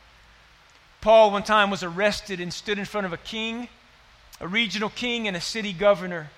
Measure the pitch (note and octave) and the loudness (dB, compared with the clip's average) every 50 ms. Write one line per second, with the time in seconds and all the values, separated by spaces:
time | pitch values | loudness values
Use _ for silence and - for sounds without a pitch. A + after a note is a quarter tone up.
0 | _ _ _ _ _ _ _ _ _ _ _ _ _ _ _ _ _ _ _ - | _ _ _ _ _ _ _ _ _ _ _ _ _ _ _ _ _ _ _ -2
1 | - G#3+ A3+ A3+ A3 G#3 G3 G3+ G3+ - G#3+ G#3+ G3+ G3 G3 - F#3 F3 E3+ F3+ | 4 6 8 8 8 8 4 0 0 2 4 4 4 2 0 -4 -6 -6 -2 0
2 | G#3 G#3 G3 - - - G3 F3 F3 F3 - - - A3 G#3 G3+ G3 - - G#3 | 0 0 0 -2 -8 -8 -8 -8 -8 -8 -10 -8 -6 -6 -4 -4 -6 -6 -4 -4
3 | G3 F#3 E3 - - - A3+ A3 A3 A3+ A3+ A#3+ B3 - - _ _ _ _ _ | -4 -4 -6 -8 -10 -10 -8 -6 -6 -6 -6 -8 -10 -12 -16 _ _ _ _ _
4 | _ _ _ _ _ - - - - E3 F#3+ A3+ A#3 G3+ F3 G#3 G#3+ G3+ - - | _ _ _ _ _ -20 -16 -12 -8 -4 -2 -2 -2 -2 -2 -4 -4 -6 -6 -6
5 | A#3+ B3 A#3+ A#3 A3 G#3 F3+ E3+ - - - A3+ G3+ G#3 F#3+ D#3+ G3+ G3+ G3+ F3 | -4 -4 -4 -4 -4 -4 -6 -6 -6 -8 -6 -6 -6 -6 -2 2 4 4 4 4
6 | F#3 F3+ F3+ E3 D3+ D3 - | 0 -8 -8 -10 -12 -14 -18